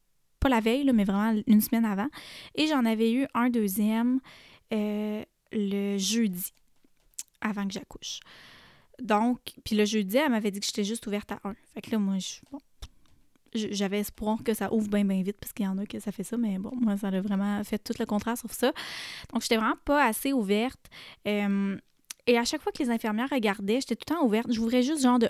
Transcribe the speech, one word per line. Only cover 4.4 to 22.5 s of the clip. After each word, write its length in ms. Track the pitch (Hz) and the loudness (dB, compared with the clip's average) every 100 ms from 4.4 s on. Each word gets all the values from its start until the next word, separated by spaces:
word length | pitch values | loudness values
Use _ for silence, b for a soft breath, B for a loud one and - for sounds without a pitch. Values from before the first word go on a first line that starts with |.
| B B - | B B -6
euh, 500 | 220 208 208 214 214 - _ - | -4 -2 -2 -4 -6 -10 _ -8
le 440 | 220 196 202 202 202 | -4 -2 -2 -2 -2
jeudi, 540 | 190 226 220 180 - _ _ _ _ _ _ - - - | 0 2 0 -2 -10 _ _ _ _ _ _ -16 -16 -8
avant 260 | 220 202 196 | -6 -4 -4
que 60 | |
j'accouche. 480 | 190 - - - - B B B B B B B - | -6 -12 -14 -12 -14 B B B B B B B -10
Donc, 400 | 226 208 240 240 - - | 0 2 2 -2 -6 -12
puis 120 | - 214 | -2 2
le 80 | |
jeudi, 320 | 208 220 190 240 | 4 2 2 2
elle 140 | 302 | 2
m'avait 200 | 220 208 | 2 0
dit 100 | 202 | -4
que 60 | - | -6
j'étais 180 | - | -4
juste 220 | 202 233 226 | -4 -4 -4
ouverte 260 | 208 - | -6 -6
à 80 | 202 | -8
un. 100 | 196 208 _ | -8 -12 _
Fait 60 | - | -14
que 100 | - | -4
là, 80 | 220 | -2
moi, 200 | 196 190 | 0 -2
je, 180 | - - - | -4 -12 -16
bon, 80 | 285 _ - - - _ - _ _ _ | -18 _ -20 -20 -20 _ -20 _ _ _
je, 140 | 226 214 | -6 -4
j'avais 300 | 202 196 208 | -2 -2 -2
espoir 380 | 208 - 214 226 | -4 -4 -2 -2
que 100 | - | -2
ça 180 | 214 196 | -2 0
ouvre 160 | 226 208 | 0 0
bien, 160 | 208 | 2
bien 180 | 196 190 | 2 0
vite, 140 | 185 - | -2 -6
parce 120 | - | -10
qu'il 120 | - | -4
y 40 | 196 | -4
en 100 | 190 | -2
a 80 | 202 | -6
que 120 | 214 | -8
ça 120 | 202 | -8
fait 100 | - | -8
ça, 140 | 185 233 | -6 -2
mais 220 | 220 190 | -2 -2
bon, 140 | 190 254 | -4 0
moi, 200 | 226 202 | 0 0
ça 120 | 196 | 0
a 120 | 190 | -2
vraiment 420 | 208 196 202 208 | 0 0 0 -2
fait 140 | 202 208 | -4 -6
tout 160 | - 226 | -4 -6
le 80 | 233 | -2
contraire 320 | 208 226 240 | -2 -2 -6
sur 140 | 220 | -6
ça. 200 | - 247 - B B B B B | 0 0 0 B B B B B
Donc, 100 | - | -4
j'étais 140 | - 226 | 0 2
vraiment 220 | 220 339 | 2 -2
pas 200 | - 285 | 2 4
assez 280 | 247 214 277 | 4 2 0
ouverte. 580 | 269 196 208 254 - - B B B 202 | 0 2 2 0 -4 -20 B B B -2
Euh, 500 | 208 202 196 196 196 - _ - - - | 0 0 0 0 -4 -10 _ -18 -6 2
et 120 | 233 | 2
à 60 | |
chaque 180 | 240 | 2